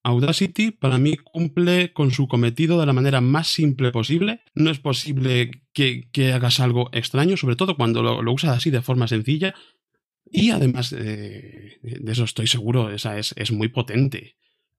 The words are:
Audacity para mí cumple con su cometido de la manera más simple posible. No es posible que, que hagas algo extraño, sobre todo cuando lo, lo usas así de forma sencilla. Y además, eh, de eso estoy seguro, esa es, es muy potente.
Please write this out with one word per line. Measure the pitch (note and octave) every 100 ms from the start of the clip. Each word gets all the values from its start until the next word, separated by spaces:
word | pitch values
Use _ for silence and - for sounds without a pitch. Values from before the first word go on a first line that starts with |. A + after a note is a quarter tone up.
Audacity | B2 A#2+ C#3 E3 G3 F3+ A3
para | G#3+ C3+ C#3
mí | C#3 D#3
cumple | _ E3 E3+ C#3 F3 F3+ F3
con | - C#3+
su | B2 C3+
cometido | A#2+ A#2+ A#2+ D#3+ E3+
de | D3+
la |
manera | B2+ C3+ C3+
más | B2 D3 D#3+
simple | - D3+ C3 B2+
posible. | A#2+ A2 D#3+ G3+ A#3 _
No | - D#3
es | D3
posible | D3 B2 D3+ C3+ C3 B2 B2 B2+ _
que, | - C3+ B2 B2
que | - C3
hagas | B2+ B2 -
algo | B2 A#2+ B2
extraño, | A#2 A2 B2+ D#3+ F#3+
sobre | C3 A#2
todo | F#3+ D3+
cuando | A#2 A#2
lo, | A#2 A#2
lo | A2+
usas | C3+ E3 B2
así | E3
de | B2+
forma | B2 B2+ A#2
sencilla. | A2 G#2+ D3+ F#3+ - - _ _ _ _ _ _
Y | - A3+
además, | - C3 B2 A#2+ C3
eh, | G#2+ G#2 G#2 G#2 - - G2+ -
de | A#2+ - -
eso | A#2+
estoy | A2+ - A2
seguro, | B2 G#2+ B2 A2
esa | G2+ A2+ G#2
es, | G#2+ -
es | G#2+
muy | G#2+ A#2
potente. | B2 - A2 C3+ - - _ _ _ _